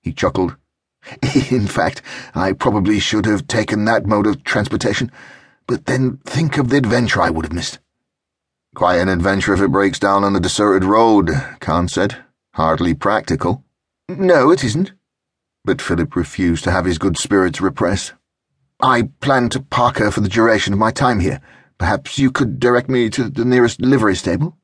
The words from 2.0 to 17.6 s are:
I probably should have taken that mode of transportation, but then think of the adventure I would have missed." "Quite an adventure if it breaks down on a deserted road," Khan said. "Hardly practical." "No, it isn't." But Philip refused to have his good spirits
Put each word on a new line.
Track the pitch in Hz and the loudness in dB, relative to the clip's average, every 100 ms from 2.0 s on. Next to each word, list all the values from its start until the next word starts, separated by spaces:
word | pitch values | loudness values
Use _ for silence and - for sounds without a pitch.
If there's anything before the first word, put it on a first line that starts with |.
| - - - 80 | -16 -18 -10 -4
I | 95 | -2
probably | 95 127 104 95 104 | 0 0 2 2 0
should | - 107 104 | 0 0 0
have | 104 - | -2 -2
taken | 113 104 107 107 | -4 -2 -2 0
that | 110 101 | 0 2
mode | 104 104 | 2 2
of | 101 | -2
transportation, | - - 104 104 113 98 123 - - - _ _ - | -2 -2 -2 -2 -2 -2 -6 -8 -20 -20 _ _ -6
but | 123 - | -6 -2
then | 131 131 135 - | 0 -2 -4 -6
think | 139 160 151 | -2 -2 0
of | 127 | 0
the | 143 | 2
adventure | 113 117 113 101 | 2 0 2 0
I | 82 | 0
would | 80 80 | -2 -4
have | |
missed." | 85 82 - _ _ _ _ _ _ _ _ _ - | -6 -8 -12 _ _ _ _ _ _ _ _ _ -2
"Quite | 90 90 | 2 2
an | 92 | 2
adventure | 90 92 98 104 | 0 0 0 0
if | 95 | 2
it | 98 | 2
breaks | 98 98 85 | 2 2 2
down | 101 98 98 | 2 2 2
on | 98 | 0
a | |
deserted | 90 - 104 95 | -2 0 2 2
road," | 92 110 113 107 82 71 - - | 4 4 6 4 4 -2 -6 -10
Khan | - 80 90 | -4 -2 -2
said. | - 101 - _ _ _ - | -2 -2 -4 _ _ _ -2
"Hardly | 80 80 87 | 0 0 0
practical." | 82 92 107 - 78 85 123 _ _ _ _ - | 0 0 -2 -2 -2 -2 -4 _ _ _ _ -14
"No, | 180 185 160 131 | -2 4 6 6
it | 381 123 | 4 0
isn't." | 131 190 _ _ _ _ _ _ _ | -2 -4 _ _ _ _ _ _ _
But | - 110 | -4 -4
Philip | - 82 82 | -2 -2 -2
refused | 90 85 - 90 82 - | -4 -6 -2 0 0 0
to | |
have | 92 | 0
his | 92 80 | 0 -2
good | 95 80 | -2 -2
spirits | - 101 90 76 | 0 2 0 0